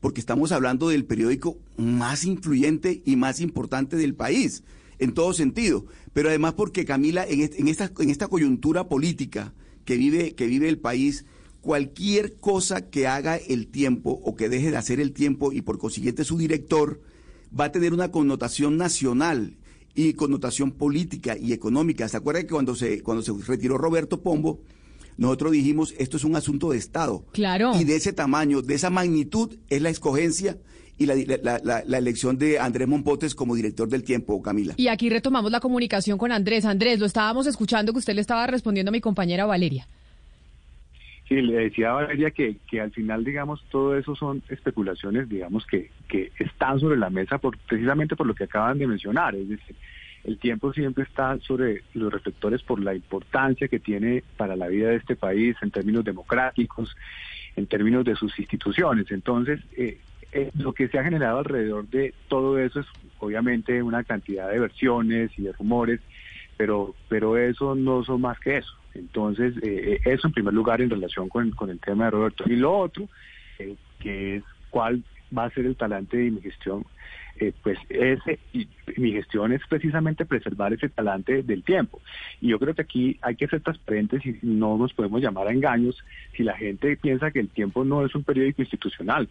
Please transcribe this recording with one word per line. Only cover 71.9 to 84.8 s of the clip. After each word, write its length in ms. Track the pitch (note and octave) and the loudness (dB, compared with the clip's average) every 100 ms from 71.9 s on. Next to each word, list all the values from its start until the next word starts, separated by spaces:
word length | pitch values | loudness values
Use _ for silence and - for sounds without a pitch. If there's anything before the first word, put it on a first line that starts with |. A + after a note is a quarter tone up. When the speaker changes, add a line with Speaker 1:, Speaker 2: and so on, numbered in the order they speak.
| G2+ | 0
Speaker 3:
de 80 | A2+ | 2
Roberto. 320 | G#2 A2 - A2+ | 2 0 0 0
Y 80 | |
lo 240 | A#2+ C3+ G3 | 2 4 2
otro, 300 | F3+ - G3+ - - - - - | 0 -6 -12 -14 -20 -20 -20 -14
eh, 160 | G2 G2+ - - | -14 -14 -18 -14
que 380 | G#2 G2 G2 G2+ | -10 -6 -4 -6
es 80 | - - - | -10 -20 -6
cuál 320 | B2 A2+ B2 - - - B2 | -2 0 -2 -4 -20 -10 -4
va 100 | A#2 | -4
a 40 | |
ser 160 | C3+ B2+ | -2 -2
el 80 | |
talante 420 | C3+ A2 G2+ G2 A#2+ | -2 -2 -4 -4 0
de 140 | A#2+ | 0
mi 100 | G#2+ | -2
gestión, 440 | F#2+ - - G2+ - - - - - - | -8 -10 -8 -6 -8 -16 -20 -18 -18 -4
eh, 120 | G#2+ - | -4 -2
pues 120 | G#2+ F#2+ - | -4 -4 -4
ese, 500 | - B2+ C3 - D#3 - | 0 2 2 -2 -6 -6
y 160 | B2 G#2+ - - - | -8 -8 -12 -12 -2
mi 140 | B2 | 0
gestión 400 | G#2 - G#2+ G#2+ | 0 -4 -2 0
es 120 | C3+ - | -2 -2
precisamente 560 | D#3 D#3+ D#3 D#3+ D#3 | -2 0 0 0 -2
preservar 480 | E3 A#2+ G#2+ G2 G2+ | -2 -2 -4 -4 -2
ese 160 | A2 D3 | 0 -4
talante 540 | - G#2 F#2+ F#2+ C3+ | -2 -2 -2 0 0
del 220 | B2+ F#2+ | 0 -4
Tiempo. 360 | - F#3 A3 - - - - - | 2 2 2 -6 -20 -18 -18 -4
Y 100 | A#2+ | 0
yo 100 | A2 | 2
creo 120 | C3+ D#3+ | 0 -2
que 60 | |
aquí 360 | D#3 B2+ B2+ - | -2 0 0 0
hay 140 | B2 | -4
que 140 | A#2 D3 | -4 -2
ser 140 | D#3+ | -2
transparentes 640 | E3 D#3 - G#2+ G#2 - | -4 -6 -2 0 0 -2
y 140 | C3+ A2+ | -4 -4
no 360 | A#2+ A2 A2 | 0 2 2
nos 140 | G#2+ | 2